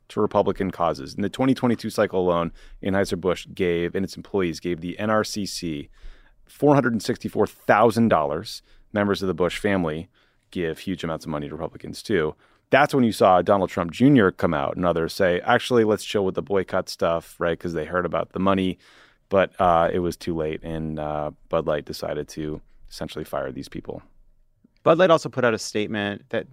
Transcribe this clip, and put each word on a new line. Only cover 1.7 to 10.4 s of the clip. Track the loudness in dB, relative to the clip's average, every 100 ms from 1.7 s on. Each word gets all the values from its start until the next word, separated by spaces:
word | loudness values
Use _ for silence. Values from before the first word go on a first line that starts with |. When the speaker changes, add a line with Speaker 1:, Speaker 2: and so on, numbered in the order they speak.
| -2 -2
Speaker 1:
cycle | 0 0 2
alone, | 2 2 0 -6 -18 -10
Anheuser-Busch | -2 0 0 -2 -2 -4 -6
gave, | -4 -2 0 -2 -4
and |
its | -6 -8
employees | -6 -2 -2 -2
gave | -6 -6
the | -6 -6
N | -2
R | 0
C | 0 -4 -8
C | -6 -6 -8 -10 _ -20 -20 _ _ _
four | 0 4 6
hundred | 4
and | 0
sixty-four | -2 -4 -4 0 -2
thousand | 0 2 6 6 6 4
dollars. | 4 2 -4 -8 -14 -18 -20 _
Members | 0 0 0
of | -2
the |
Bush | 0 -2 0
family | 0 0 0 -4 -10 _ _ _